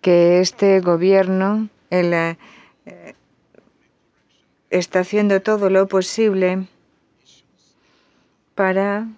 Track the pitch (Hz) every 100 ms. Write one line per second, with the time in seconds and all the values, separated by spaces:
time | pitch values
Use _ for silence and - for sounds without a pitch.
0 | - 175 175 180 180 - 202 190 180 170
1 | 185 190 185 190 190 214 214 _ _ 180
2 | 175 170 165 165 - - _ _ - 175
3 | 170 - _ _ _ _ _ _ _ _
4 | _ _ _ _ _ _ _ 180 175 185
5 | 180 208 208 196 196 214 196 190 190 190
6 | 185 - 220 190 180 185 185 _ _ _
7 | _ _ _ _ _ _ _ _ _ _
8 | _ _ _ _ _ - 190 190 202 202
9 | 226